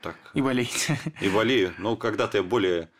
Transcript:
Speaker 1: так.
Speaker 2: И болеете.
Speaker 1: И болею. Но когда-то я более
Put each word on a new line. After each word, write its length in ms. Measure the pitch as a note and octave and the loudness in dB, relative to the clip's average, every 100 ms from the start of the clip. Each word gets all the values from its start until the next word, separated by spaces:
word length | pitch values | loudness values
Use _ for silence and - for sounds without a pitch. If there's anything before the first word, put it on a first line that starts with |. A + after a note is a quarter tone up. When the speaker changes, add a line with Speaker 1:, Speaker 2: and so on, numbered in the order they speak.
Speaker 1:
так. 300 | E2 - - | -12 -12 -6
Speaker 2:
И 80 | C#3+ | -2
болеете. 560 | C3+ B2 A#2+ - - C#3+ D#3+ - | 0 0 0 -2 -2 -2 -4 -4
Speaker 1:
И 100 | G2 | 0
болею. 440 | G2+ A#2 B2+ F#2 F2 | 2 4 2 0 -2
Но 180 | G#2+ A2 | -4 -2
когда-то 400 | A#2 G#2 A2+ G#2 | -2 -2 0 0
я 60 | |
более 460 | F2+ A#2+ F#2 E2+ E2 | 2 2 2 0 -4